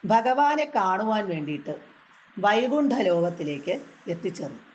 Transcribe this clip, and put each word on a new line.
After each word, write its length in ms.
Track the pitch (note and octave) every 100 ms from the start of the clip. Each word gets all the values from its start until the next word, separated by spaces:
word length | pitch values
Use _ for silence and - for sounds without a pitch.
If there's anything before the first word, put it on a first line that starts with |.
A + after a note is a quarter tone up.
ഭഗവാനെ 640 | F#3+ A3 A#3+ B3+ C#4+ D4+ D4+
കാണുവാൻ 540 | B3 F#3+ F#3+ A3 G#3+ G3
വേണ്ടിയിട്ട് 460 | E3 D3 D3 - D3 - - _ - _ -
വൈകുണ്ഠ 540 | G3 A3 B3 C#4+ C#4
ലോകത്തിലേക്ക് 880 | A#3+ F#3+ E3+ E3+ E3+ D3 C#3+ D#3 A#3 - - -
എത്തിച്ചേർന്നു. 500 | E3 F#3+ E3 D3+ - -